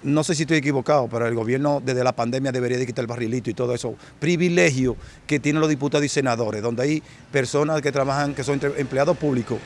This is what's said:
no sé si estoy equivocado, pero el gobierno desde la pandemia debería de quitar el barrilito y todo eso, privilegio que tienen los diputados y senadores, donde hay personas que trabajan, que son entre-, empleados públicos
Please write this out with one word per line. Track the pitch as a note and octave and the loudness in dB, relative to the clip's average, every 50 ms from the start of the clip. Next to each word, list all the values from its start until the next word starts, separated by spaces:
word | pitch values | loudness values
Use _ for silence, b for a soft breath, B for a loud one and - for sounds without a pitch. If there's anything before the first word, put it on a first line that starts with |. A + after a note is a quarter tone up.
| - | 0
no | C#3 C#3+ D#3 | 2 2 2
sé | D3+ - E3+ | 2 0 0
si | C#3+ | -2
estoy | D#3+ C#3 E3 D#3 | 2 2 2 2
equivocado, | C3+ D3 C#3+ C3+ A#2+ - D3 C#3+ B2 A2 | 2 2 0 0 2 2 2 2 2 0
pero | A2+ A2+ A#2 | -2 -2 0
el | A#2 A#2 | 0 0
gobierno | A#2 A2 A2 B2+ C3+ D3 D3 C#3+ C#3 B2 | 0 0 0 0 0 2 0 0 0 -2
desde | C3 C3 B2 B2 | -2 0 2 2
la | B2+ A#2+ | 0 2
pandemia | - A#2 A#2 B2 C3+ C#3 C3+ | 0 -2 -2 -2 -2 -2 -2
debería | B2 B2+ B2 A#2+ B2+ B2 | -2 0 0 0 0 -2
de | C3 | -2
quitar | A#2 A2+ C3+ | -4 -4 -6
el | A#2+ A2+ | -6 -6
barrilito | A#2+ A#2+ A#2+ A2 B2 B2+ G#2+ A#2+ | -4 -4 -4 -2 -2 -2 -4 -4
y | G#2 | -4
todo | - B2 B2 B2 | -2 -2 -2 -2
eso, | A#2+ - A#2 - B B B B - | -4 -4 -8 -8 B B B B -4
privilegio | - E3 F3 D#3 F3+ F3+ E3+ F3 F3+ E3 C3 C3 B2+ B2 A2+ B B B B B B | 0 0 2 2 2 2 4 4 4 4 4 2 0 0 0 B B B B B B
que | - D3+ C#3 | -2 -2 0
tienen | A#2+ C#3+ D3 D#3 | 2 0 2 2
los | D#3 D#3 | 2 2
diputados | D#3 B2+ C#3+ C#3+ D3 D3+ D3 | 2 0 0 0 2 0 0
y | C3+ | 2
senadores, | - D3 C3+ B2+ A#2 A2+ A#2 G#2+ G#2 G#2+ | 0 0 0 0 0 0 0 -2 -2 -2
donde | G2+ A#2+ A#2+ A2+ C3 | -2 -2 -2 0 0
hay | D3 D#3 D#3 B B B B B B | 0 0 -2 B B B B B B
personas | - C#3 B2+ - - C#3+ D3+ D3+ D#3+ D3+ | -2 -2 -2 2 0 0 2 2 0 0
que | C#3 C#3+ | 0 0
trabajan, | C3 C#3 C3+ C#3 C3+ C#3+ D3 C#3+ | 0 0 0 0 0 0 0 -2
que | C#3 C3+ B2+ | -2 -4 -2
son | C#3 C#3+ | -2 -2
entre-, | C#3 C#3+ C#3+ C#3+ - | 0 0 -2 -2 -2
empleados | C3+ B2 C3+ C3 C#3+ D#3+ F3 | -4 -2 0 2 2 2 2
públicos | - D#3 D3 C3 B2 G#2+ - A#2+ G2 - | 0 0 0 0 0 -2 -2 -6 -8 -6